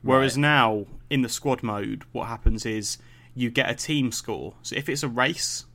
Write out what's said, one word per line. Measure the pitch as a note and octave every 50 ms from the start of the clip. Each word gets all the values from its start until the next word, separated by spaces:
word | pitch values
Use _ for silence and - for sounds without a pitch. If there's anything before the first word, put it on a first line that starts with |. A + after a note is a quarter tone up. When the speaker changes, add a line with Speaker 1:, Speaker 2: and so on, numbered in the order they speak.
Speaker 1:
Whereas | - - B2+ C3 C3+ C3+ B2
Speaker 2:
Right. | C3+
Speaker 1:
now, | D3 D3 D3+ C#3+ B2 A2 G#2+ G#2 G2+ - - - - -
in | C#3 C3+
the | B2+ A2+
squad | - - - C#3+ B2+ A#2+
mode, | - A2+ G#2 G2+ G2+ A2 G#2+ - - -
what | - A#2+ - A2+
happens | A#2 A2 - A#2 A2 A2 -
is | A2+ A2 A2 G#2 - - - - - - - - - -
you | B2+ B2 A#2
get | A#2 C3+ C3 -
a | -
team | - - - D#3 D3 C3+ B2
score. | G#2+ - - - G#2+ C#2+ C2 F2 - -
So | - - -
if | - C#3 D#3
it's | C#3 C#3+ D3+
a | C3+
race | A#2 A#2+ B2+ C3+ - - - - - - - - -